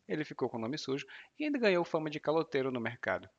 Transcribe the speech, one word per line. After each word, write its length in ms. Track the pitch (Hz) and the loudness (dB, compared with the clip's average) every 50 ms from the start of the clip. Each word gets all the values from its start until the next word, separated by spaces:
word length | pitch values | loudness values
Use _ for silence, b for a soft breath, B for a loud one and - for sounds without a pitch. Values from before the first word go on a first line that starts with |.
| _ | _
ele 160 | - 190 156 151 | -4 -4 -4 -4
ficou 280 | - 151 - 139 117 | -4 -4 -2 -2 -2
com 80 | - 117 | -2 -2
o 20 | |
nome 160 | 110 113 139 | -2 -2 -4
sujo 300 | 151 - - 131 139 - B B B B B B - | -4 -2 -2 -2 -4 -4 B B B B B B -6
e 60 | 294 | -2
ainda 140 | 302 285 269 | -2 0 4
ganhou 240 | 233 208 185 175 170 | 4 4 6 4 2
fama 280 | - - 165 156 156 | 2 0 0 0 -2
de 100 | 147 156 | -4 -2
caloteiro 500 | - 143 151 165 156 - - 139 127 135 | 0 2 2 2 2 2 2 0 2 2
no 80 | 127 123 | 0 0
mercado. 480 | 113 113 120 - - 98 92 90 92 95 - | -2 -2 -4 -2 -2 0 0 0 -2 -8 -16